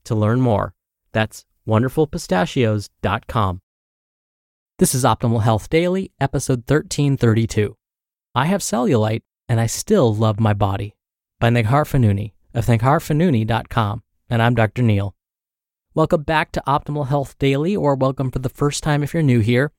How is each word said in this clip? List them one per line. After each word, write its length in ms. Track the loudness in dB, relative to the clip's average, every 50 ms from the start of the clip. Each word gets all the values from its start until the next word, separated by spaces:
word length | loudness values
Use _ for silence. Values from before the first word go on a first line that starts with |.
to 140 | _ -4 -2
learn 240 | 0 2 2 2 2
more. 340 | 2 2 2 0 0 -4 -8 _ _ _ _ _ _ _
That's 320 | -4 -4 -4 -4 -6 -14 -20 _ _ _ _
wonderful 440 | 0 0 2 2 0 0 0 -2 -2
pistachios 840 | -4 -8 -6 -2 -2 -2 0 0 0 0 0 0 0 -2 -4 -8 _ _
dot 280 | -4 -4 -4 -4 -6 -4
com. 320 | -2 -2 0 0 -2 -6 -12 _ _ _ _ _ _ _ _ _ _ _ _ _ _ _ _ _ _ _ _ _ _ -2
This 120 | 0 0
is 120 | 0 0 0
Optimal 400 | 0 0 0 0 0 0 2 2
Health 260 | 2 0 0 -2 -2
Daily, 400 | -2 0 0 0 -2 -2 -4 -8 -6 _
episode 480 | -4 -4 -4 -4 -2 -2 -4 -4 -2
thirteen 500 | 0 0 0 0 -2 -2 0 0 0 2
thirty-two. 600 | 2 2 2 4 2 0 0 0 -2 -2 -2 -4 -12 _ _ _ _ _ _ _ _ _ _ -4
I 120 | -2 0
have 140 | 0 0 -2
cellulite, 600 | -2 -4 -2 -2 0 2 2 2 2 0 -2 -4 -8 _ _ _ _ -2
and 120 | 0 0
I 60 | 0
still 460 | -2 -4 -6 -2 0 2 4 4 2
love 280 | 2 2 0 0 2 2
my 120 | 0 0
body, 440 | 2 2 0 -2 -2 -4 -8 -10 -12 _ _ _ _ _ _ _ _ _
by 120 | 0 2
Neghar 340 | 2 2 2 2 0 0 0
Fonooni 480 | 0 0 2 2 2 2 0 -4 -10 -14 _ _ _ -6
of 120 | -2 0
neghar 320 | 2 0 2 2 2 2 0
fonooni 480 | 0 -2 0 0 2 2 0 0 0
dot 220 | -2 -2 -4 -4 -4
com, 340 | -2 -2 -2 -2 -4 -8 -12 _ _ _ _ -4
and 140 | 0 2
I'm 140 | 2 2 2
Doctor 260 | 2 0 0 0 0
Neil. 320 | 0 2 2 2 -2 -4 -8 _ _ _ _ _ _ _ _ _ _ _ _ _ _ _ _
Welcome 300 | -2 0 2 0 0 0
back 260 | -2 -2 -2 -2 -2
to 120 | -6 -6 -2
Optimal 400 | -2 -2 -2 -2 -4 -6 -6 -4
Health 320 | -2 -2 -2 -2 -6 -6 -2
Daily, 380 | 0 0 0 0 -2 -2 -2
or 180 | 0 0 0 0
welcome 380 | 0 0 -2 -2 -2 -6 -4
for 80 | -4 -6
the 80 | -6 -6
first 340 | -4 -2 -2 -2 -2 -2
time 220 | -2 -2 -2 0 -2
if 100 | -2 -2
you're 80 | 0
new 160 | 2 4 4 4
here. 320 | 2 2 2 2 0 0 -4